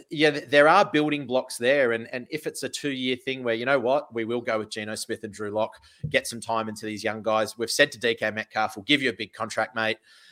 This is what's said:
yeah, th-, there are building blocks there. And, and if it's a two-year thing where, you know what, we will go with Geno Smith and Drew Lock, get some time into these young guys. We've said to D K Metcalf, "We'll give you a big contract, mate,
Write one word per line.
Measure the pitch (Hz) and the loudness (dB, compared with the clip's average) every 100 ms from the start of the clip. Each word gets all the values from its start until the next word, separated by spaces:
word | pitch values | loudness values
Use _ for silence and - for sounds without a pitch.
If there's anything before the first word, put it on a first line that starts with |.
| - | -8
yeah, | 160 151 | 2 2
th-, | 143 123 | 2 2
there | 143 151 | 6 8
are | 185 202 | 8 6
building | 151 151 147 127 | 4 2 -2 0
blocks | 127 - - | -2 -2 -2
there. | 120 143 127 | 2 4 4
And, | 113 117 | 2 -4
and | 127 120 | -10 -8
if | 151 165 | -8 -8
it's | - | -8
a | 127 | -8
two-year | - 147 131 127 123 | -6 -6 -4 -2 -2
thing | 135 131 | -4 -6
where, | 123 113 | -2 -2
you | 123 | 2
know | 139 | 2
what, | 113 143 - | 2 0 -2
we | 113 | -6
will | 113 120 | -4 -4
go | 120 110 | -2 -4
with | 107 | -4
Geno | 110 107 | -8 -8
Smith | 110 - 110 | -8 -8 -8
and | 110 | -10
Drew | 101 104 | -10 -6
Lock, | 104 113 - _ _ - | -2 -2 -4 _ _ -2
get | 135 - | -2 -2
some | 117 | -8
time | 110 113 110 | -4 -2 -2
into | 104 110 | -6 -8
these | 107 | -4
young | 107 110 | -4 -2
guys. | 107 110 107 - | 0 0 0 -4
We've | 117 | -4
said | - 143 | 4 2
to | 110 | 4
D | 117 | -2
K | 117 110 | 0 -2
Metcalf, | 107 104 113 107 - | -4 -6 -2 -4 -4
"We'll | |
give | 101 143 | 0 0
you | 127 | 2
a | |
big | 113 107 | -4 -10
contract, | - 110 - 110 110 | -8 -6 -4 -4 -2
mate, | 110 110 _ - - | -2 -4 _ -20 -20